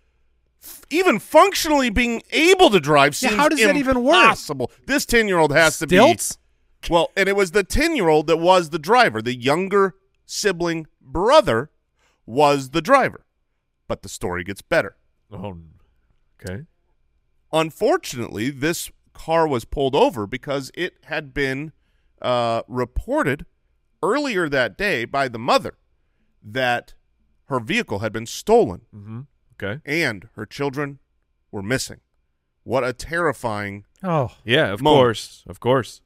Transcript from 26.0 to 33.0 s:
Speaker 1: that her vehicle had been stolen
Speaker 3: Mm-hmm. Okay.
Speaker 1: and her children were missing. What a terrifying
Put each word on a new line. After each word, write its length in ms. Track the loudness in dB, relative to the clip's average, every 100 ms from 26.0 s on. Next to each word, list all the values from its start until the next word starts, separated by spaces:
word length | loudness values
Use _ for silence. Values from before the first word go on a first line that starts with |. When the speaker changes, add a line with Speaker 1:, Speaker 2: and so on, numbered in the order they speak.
| _ _ _ _
Speaker 1:
that 540 | -10 -4 -2 -2 -6 -20 _ _ _ _ _
her 100 | -6
vehicle 400 | -2 -4 -2 -6
had 120 | -6
been 140 | -6 -10
stolen 560 | -10 0 2 2 -4 -14 -20
Speaker 3:
Mm-hmm. 240 | -16 -16 -18 _ _ -12
Okay. 200 | -10 -10 -6
Speaker 1:
and 440 | -4 -2 -4 -12 -16
her 120 | -14
children 500 | -6 -6 -4 -8 -10 _ _ _ _ _
were 100 | -12
missing. 380 | -4 -4 -6 -12 _ _ _ _ _ _
What 200 | -6 -2
a 80 | -2
terrifying 920 | -6